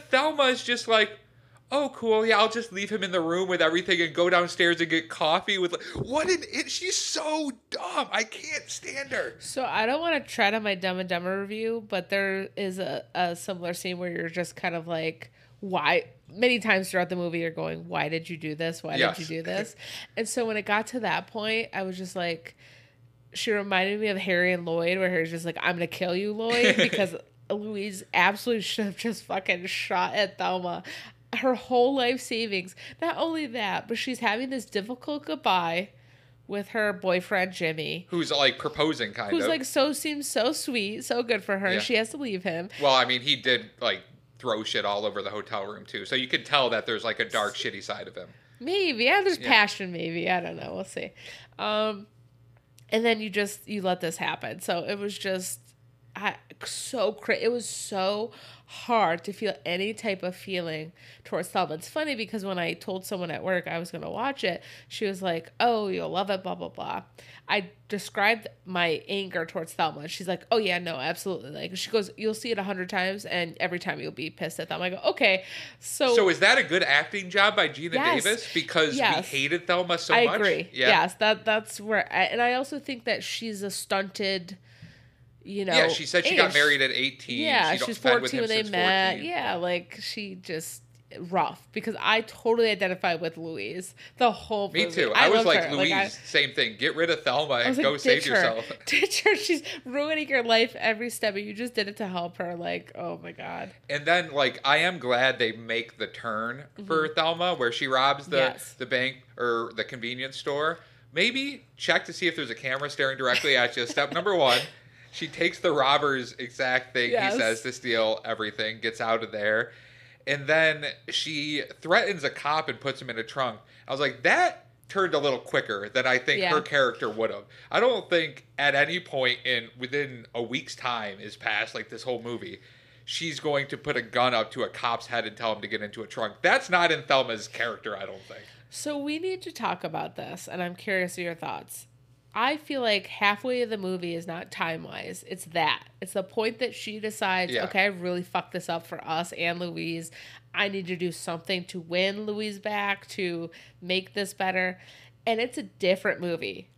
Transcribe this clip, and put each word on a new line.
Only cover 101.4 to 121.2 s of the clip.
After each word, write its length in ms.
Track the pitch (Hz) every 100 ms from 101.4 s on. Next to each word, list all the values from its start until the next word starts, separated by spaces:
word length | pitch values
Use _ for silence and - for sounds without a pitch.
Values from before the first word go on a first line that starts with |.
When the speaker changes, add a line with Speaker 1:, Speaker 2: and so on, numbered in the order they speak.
| 208
Speaker 2:
you 80 |
just 220 | 208 240 233
did 120 | 202
it 100 | 208
to 100 | 202
help 300 | 180 175 175
her." 180 | 175 175
Like, 360 | 170 175 175 -
oh 240 | 175 170
my 100 | 170
God. 380 | - - 170 190 - -
Speaker 1:
And 160 | 143 147
then, 260 | 175 165
like, 280 | 143 131 - 135
I 120 | 151
am 200 | 175 175
glad 400 | 123 120 131 127
they 140 | 113
make 460 | 110 113 117 117 -
the 80 | 107
turn 580 | - 113 107 113 131 147 - 190
for 180 | 160 156
Speaker 2:
Mm-hmm. 60 |
Speaker 1:
Thelma, 400 | 156 160 170 180
where 180 | 170 120
she 160 | 117 139
robs 380 | 131 135 139 120
the, 120 | 139
Speaker 2:
Yes. 360 | 131 127 -
Speaker 1:
the 140 | - 120
bank 300 | 127 127 135 - -
or 340 | 120 117 117 113
the 80 |
convenience 540 | 107 127 117 123 135 135
store. 420 | 151 143 156 165 - - -
Maybe 520 | 151 220 254 277 269 - -
check 260 | - 165 170
to 80 |
see 140 | 165 175
if 80 | 160
there's 140 | 131
a 60 | 110
camera 340 | 135 131 143
staring 280 | 139 135 131
directly 380 | 127 127 151 127
at 220 | 120 127
you. 80 | 120
Step 260 | - 139
number 240 | 165 190 180
one, 240 | 135 123 143 - -
Speaker 2:
<laughs> 260 | - -
Speaker 1:
she 140 | - 156
takes 300 | - 170 170
the 120 | 180
robber's 600 | 147 135 147 147 131 117 -
exact 540 | 123 - 127 127 -
thing. 180 | 127 120
Speaker 2:
Yes. 240 | 120 196 240
Speaker 1:
He 40 |
says 220 | 113 113
to 100 | 131
steal 480 | 123 127 113 110 110 113
everything, 540 | 110 107 104 110 110
gets 180 | 113 113
out 240 | 113 113
of 80 | 113
there. 400 | 107 104 107 117 - - - - - -
And 200 | 143 139
then 400 | 156 160 151 147 - -
she 520 | -